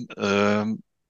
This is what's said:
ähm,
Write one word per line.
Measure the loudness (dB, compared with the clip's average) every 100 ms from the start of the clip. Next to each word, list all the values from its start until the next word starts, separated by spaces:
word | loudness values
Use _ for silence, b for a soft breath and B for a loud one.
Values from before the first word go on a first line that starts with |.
| -8 -4
ähm, | 0 2 2 2 0 -4 -10 _ _